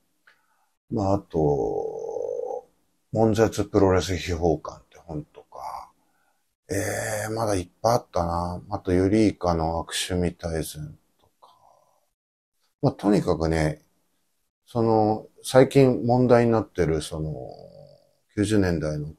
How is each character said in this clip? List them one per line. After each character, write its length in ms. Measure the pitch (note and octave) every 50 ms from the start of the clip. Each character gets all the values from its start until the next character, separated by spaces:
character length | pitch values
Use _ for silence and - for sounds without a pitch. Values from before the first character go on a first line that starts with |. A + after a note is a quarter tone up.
| _ _ _ _ _ _ _ _ _ _ _ _ _ _ _ _ _ -
ま 200 | A2+ A2 G2 F#2+
あ、 40 | G2
あ 40 | G2+
と、 1500 | - _ - E2 D#2 D2 C#2+ C#2 B1 G#1+ G1+ G1+ G1+ G1+ G1+ G1+ G1+ G1+ - - G1+ G1+ G1+ - - - - - - _ _ _ _ _ _ _ _ _
悶 220 | - G#2+ A2+ A2 G#2
絶 300 | G#2 A2 F#2+ - G#2+ G2
プ 160 | - - G#2
ロ 120 | G2 F#2+
レ 100 | F#2 F#2
ス 140 | F2 F2+ F#2
秘 160 | D#2+ - F2+
宝 240 | F2+ E2 F2 F2 D#2
館 240 | D2+ - - - -
っ 40 | _ _
て 100 | - -
本 260 | - - D#3 D3+ D3
と 180 | _ _ -
か、 480 | - _ - - - - - - - - _ _ _ _ _ _ _ _ _ _ _ _ _ _ _ -
え 600 | - G2 G2 G2+ G#2 G#2 G#2 A2+ G#2+ G#2+ G#2 G#2
ー、 40 |
ま 140 | A2 A2+ A#2
だ 80 | G#2 G2+
い 80 | F#2
っ 60 | F2 - _ _
ぱ 120 | - A2
い 20 | A#2+
あ 20 | B2
っ 80 | - _
た 140 | - F2+ F2
な。 380 | F2 E2+ E2+ F2 F2 F2+ F2+ - G2
あ 80 | G2+ G2
と、 120 | - F#2+
ユ 160 | F2+ F2+ F#2 G2
リ 200 | G#2 A2 A2 G2
イ 100 | - -
カ 160 | - F2 E2+
の 240 | E2 D#2+ D#2+ E2 E2
悪 160 | D#2 - -
趣 200 | - - - F#2
味 200 | F2+ F2 E2+ -
大 280 | - - F2 E2 D#2+ -
全 340 | - - D2+ D2+ D2 E2+ - _ _ _ _
と 60 | _ _ _ _
か。 140 | _ - _ _ _ _ _ _ _ _ _ _ _ _ _ _ _ _ _ _ _ _ _ _ _ _ _ _
ま 80 | - C#3
あ、 20 |
と 180 | C#3+ - - G3+
に 120 | G#3 F3
か 160 | - - E2+ D#2
く 100 | D#2+ D#2+
ね、 340 | D#2+ D#2+ D#2 D#2 D3+ - _ _ _ _ _ _ _ _ _ _ _ _ _ _ _ _ _
そ 160 | _ - A#2+
の、 460 | A2+ A2+ A2 A2 G#2+ G#2+ A2 A2 - - _ _
最 260 | - - - C3 C3 C3
近 360 | - C#3 C3+ B2+ A#2+ - -
問 220 | A#2+ B2 B2+ B2+
題 200 | B2 B2 A#2+ A#2+
に 60 | A#2
な 100 | A2+ A2
っ 60 | G#2 -
て 160 | - - E2+
る、 180 | D#2 D#2+ D#2
そ 180 | D2+ - E2+ D#2
の、 300 | D#2 D#2 C#2+ B1+ B1 G1+ G1+ G1+ G1+ G1+ G1+ G1+ G1+ G1+ - _ _ _ _ _ _ _ -
九 100 | G#2+ G#2
十 140 | F#2+ G#2+ G#2
年 220 | F#2+ F2+ E2+ D#2
代 180 | D#2 D2+ D2+ D2+
の 80 | D2
鬼 100 | D#2 D#2